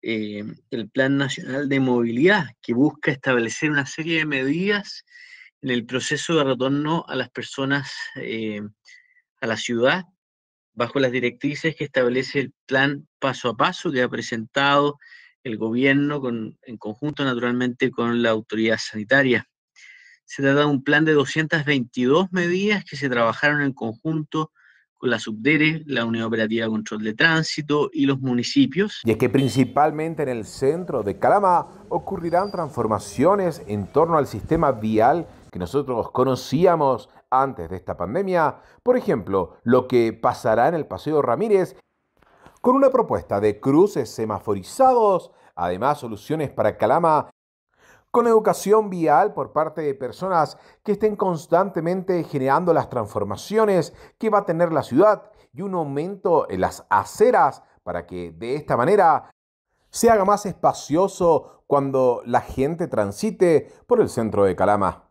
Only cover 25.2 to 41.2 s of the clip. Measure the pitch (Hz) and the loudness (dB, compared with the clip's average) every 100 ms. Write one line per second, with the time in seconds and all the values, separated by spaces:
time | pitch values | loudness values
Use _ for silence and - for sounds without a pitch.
25.2 | 113 107 120 151 156 160 151 127 117 113 | -4 -4 0 2 2 0 -4 -4 -2 -2
26.2 | 113 113 110 113 113 110 107 107 110 110 | -2 -2 0 0 -2 -4 -6 -6 -6 0
27.2 | 165 160 160 - 147 147 139 - 139 135 | 2 2 -2 -6 -2 0 0 0 0 0
28.2 | 131 123 120 143 131 147 202 - 113 110 | 0 -2 0 2 2 2 -2 -2 -2 0
29.2 | 123 135 135 120 123 139 151 151 160 160 | 2 2 0 0 0 2 0 0 -6 -4
30.2 | 143 120 101 - 135 165 180 143 104 92 | -4 -4 -8 -2 -2 -2 -4 -4 -4 0
31.2 | 117 185 196 175 143 - - 175 - 190 | 2 4 4 2 0 -14 -8 -8 -6 -8
32.2 | 165 170 202 180 156 - 110 104 - - | -2 0 0 -6 -6 -4 -2 -2 -4 0
33.2 | 147 202 180 143 - 104 95 143 165 165 | 2 4 0 -4 -6 -6 -2 0 2 2
34.2 | 135 110 - 165 156 117 110 110 117 170 | 0 -6 -2 0 2 0 0 4 4 2
35.2 | - - - - 87 139 131 120 98 - | -2 -16 -16 -10 -4 -4 -2 -4 -4 0
36.2 | 127 127 - 160 190 170 143 120 - _ | 2 0 -2 2 4 4 2 0 -6 _
37.2 | _ 127 135 123 82 92 - 82 87 143 | _ 0 0 -4 -10 -12 -10 -6 -4 -4
38.2 | 196 180 151 - - _ - 254 226 143 | -2 0 0 -2 -20 _ 0 0 2 -2
39.2 | 92 98 87 - 117 127 123 123 117 107 | 0 -2 -2 -6 2 2 4 2 2 0
40.2 | 127 110 123 110 127 170 139 92 - 151 | -4 -2 0 2 2 0 -6 -8 -2 0